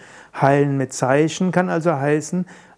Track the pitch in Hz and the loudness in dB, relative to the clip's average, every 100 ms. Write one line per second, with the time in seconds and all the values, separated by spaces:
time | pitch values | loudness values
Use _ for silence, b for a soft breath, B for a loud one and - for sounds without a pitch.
0 | B B B - 139 143 143 139 131 - | B B B 0 2 4 2 0 -4 -2
1 | 127 143 160 - 185 180 180 170 170 139 | 0 2 2 0 -2 0 -2 -2 -2 -2
2 | 143 151 151 180 180 B B | 0 -2 -2 -6 -6 B B